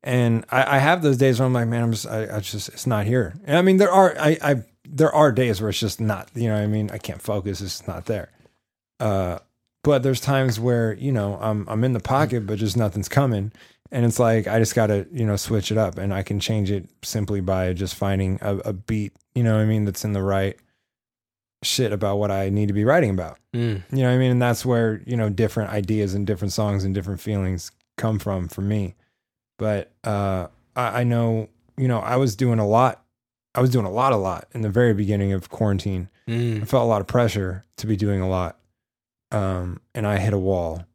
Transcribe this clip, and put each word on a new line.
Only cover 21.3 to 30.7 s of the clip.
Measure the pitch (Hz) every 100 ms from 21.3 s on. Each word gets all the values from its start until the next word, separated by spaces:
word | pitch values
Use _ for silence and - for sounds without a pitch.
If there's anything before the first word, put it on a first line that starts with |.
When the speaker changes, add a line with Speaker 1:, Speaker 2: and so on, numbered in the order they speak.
| _ _ _
Speaker 1:
shit | - - 120
about | 101 101 101
what | 104
I | 98 98
need | 101 104
to |
be | 101
writing | 107 160 127
about. | 95 82 - _
Speaker 2:
Mm. | 120 117 98 90
Speaker 1:
You | 131
know | 127
what | 127
I |
mean? | 127
And | 123
that's | 123 113 127
where, | 120 113 107 -
you | 120
know, | 107
different | 95 110 - 104
ideas | 107 101 107 101
and | 98 101
different | 101 101
songs | - 107 98
and | 95
different | 95 92 92
feelings | - 104 92 92 - _ _ -
come | 113 107
from | 101 95 90
for | -
me. | 98 107 92 - _ _ _ _ _ _
But, | 107 104 - _
uh, | - 101 98 92 85 _ _